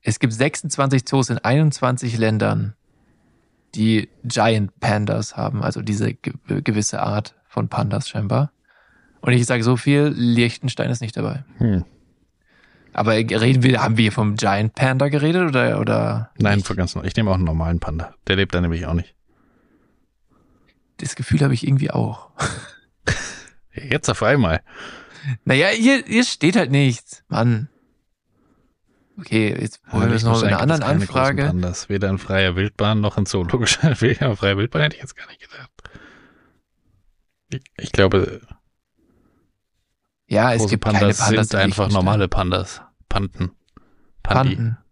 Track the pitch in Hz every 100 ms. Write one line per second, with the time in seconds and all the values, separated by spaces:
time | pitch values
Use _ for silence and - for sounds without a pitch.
0 | - - 123 113 143 - 156 - 135 135
1 | - 135 123 117 107 135 156 - 127 127
2 | 123 113 110 110 104 107 107 - _ _
3 | _ _ _ _ _ _ _ - 110 110
4 | - _ 123 117 113 110 98 _ - 107
5 | 104 110 - - 104 107 - - 107 104
6 | 107 110 - - - 98 95 107 101 -
7 | 104 104 104 _ _ - 113 - 104 101
8 | - 107 101 117 147 _ _ _ _ _
9 | _ _ - 123 120 123 110 113 - 143
10 | 147 - 120 117 120 - 131 - 123 120
11 | 113 117 107 135 - - 117 95 90 _
12 | _ _ _ _ _ _ _ _ _ -
13 | 107 110 113 107 117 131 123 123 - 113
14 | 110 - 104 104 104 98 110 - 131 131
15 | 143 143 151 175 175 131 117 107 107 110
16 | 113 113 113 - 104 101 95 95 90 -
17 | 90 - 107 92 85 80 82 87 - 80
18 | - _ - 95 95 87 87 82 76 85
19 | - _ _ _ _ _ _ _ _ _
20 | _ _ _ _ _ _ _ _ _ _
21 | 143 - 131 156 139 123 - 135 143 -
22 | 110 110 - - - - - - _ _
23 | - - - - - - _ - 139 123
24 | - 120 110 139 98 80 _ - - -
25 | - - 143 120 - 131 180 226 226 269
26 | - 220 247 - 151 196 143 139 139 117
27 | - - _ - 117 113 143 _ _ _
28 | _ _ _ _ _ _ _ _ _ _
29 | _ - 170 113 107 - 104 - - 95
30 | 113 117 113 113 110 95 131 160 139 156
31 | 196 131 135 139 143 90 90 87 - 98
32 | 98 95 - 95 95 90 101 - 104 107
33 | 104 - 98 98 87 127 113 - 156 123
34 | 113 - 139 104 98 98 113 151 151 -
35 | 131 - - - - - 127 - - -
36 | - - _ _ _ _ _ _ _ _
37 | _ _ _ _ _ 131 _ - - -
38 | 95 101 85 - _ - _ _ _ _
39 | _ _ _ _ _ _ _ _ _ _
40 | _ _ _ 104 120 117 104 101 110 101
41 | 101 - - 110 104 101 98 95 95 98
42 | 92 107 95 - 90 92 92 - - _
43 | _ 98 98 - 92 _ _ _ _ _
44 | _ - - 127 135 95 117 113 _